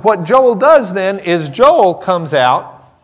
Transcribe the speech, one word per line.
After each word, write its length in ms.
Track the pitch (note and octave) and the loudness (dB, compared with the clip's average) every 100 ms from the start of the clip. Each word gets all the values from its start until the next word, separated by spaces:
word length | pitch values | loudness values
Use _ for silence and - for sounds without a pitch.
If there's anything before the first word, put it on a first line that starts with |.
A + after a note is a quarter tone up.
what 240 | G3+ G3+ | -2 -2
Joel 300 | D#3+ B3+ B3+ G3+ | 0 2 2 2
does 360 | C#4 D4+ G3+ | 4 2 2
then 260 | G3 F#3+ G3 | -4 -4 -4
is 300 | F3 E3+ D3+ | -4 -4 -4
Joel 460 | C3+ C#4 E4 F#3+ | 0 2 4 0
comes 400 | E3 - F3+ D#3 | -2 -4 -4 -2
out. 580 | C#3+ B2 D3+ - - _ _ | 0 2 0 -4 -20 _ _